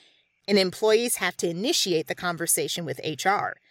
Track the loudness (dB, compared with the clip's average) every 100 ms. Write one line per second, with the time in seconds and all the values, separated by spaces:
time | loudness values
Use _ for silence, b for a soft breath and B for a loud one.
0 | b b b b 2 2 2 2 4 4
1 | 2 -2 -4 -2 -4 -2 0 0 0 0
2 | -2 -4 -4 -4 -2 0 -2 -4 -6 -6
3 | -6 -2 0 0 -2 -8 B